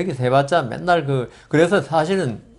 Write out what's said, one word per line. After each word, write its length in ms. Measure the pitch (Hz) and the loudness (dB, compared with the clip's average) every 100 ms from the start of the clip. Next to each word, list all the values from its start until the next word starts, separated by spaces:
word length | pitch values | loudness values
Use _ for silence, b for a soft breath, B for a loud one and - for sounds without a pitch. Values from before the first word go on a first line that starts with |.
여기서 240 | 185 135 | -4 -2
해봤자 380 | 123 135 139 170 | 2 2 2 0
맨날 440 | 127 120 175 175 139 | -2 -4 0 0 0
그, 240 | 135 113 B - | -4 -4 B -2
그래서 320 | 147 170 196 | 2 4 2
사실은 600 | 135 160 156 196 139 101 - | 0 0 0 -2 -2 -6 -14